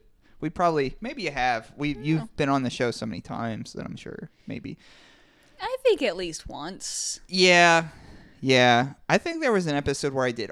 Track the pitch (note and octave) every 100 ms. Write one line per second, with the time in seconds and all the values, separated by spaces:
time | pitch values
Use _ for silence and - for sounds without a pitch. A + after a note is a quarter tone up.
0 | _ _ _ - D#3 - F3 D#3+ C3+ -
1 | A#3+ D4 E3+ C3+ B2+ A#2 A2 - D3 C#3
2 | D3 D#3 A#2 - C#3+ C#3 B2 - B2 A2+
3 | A2+ A2 - - A#2 A2 A#2+ - - -
4 | - - - _ - - - - _ _
5 | _ _ _ _ _ - G4 B4+ C5 G4
6 | A#3+ F3 F3+ D3+ - C3 D3 F3+ - -
7 | - - - F#3 F3+ F3 F3 E3 D#3+ -
8 | - - - _ C3+ C3 B2 A#2+ C3+ C#3+
9 | - F3 F4+ E4 D4 G#3 E3+ C#3+ D3+ C#3
10 | C#3+ C3+ B2+ A#2 G2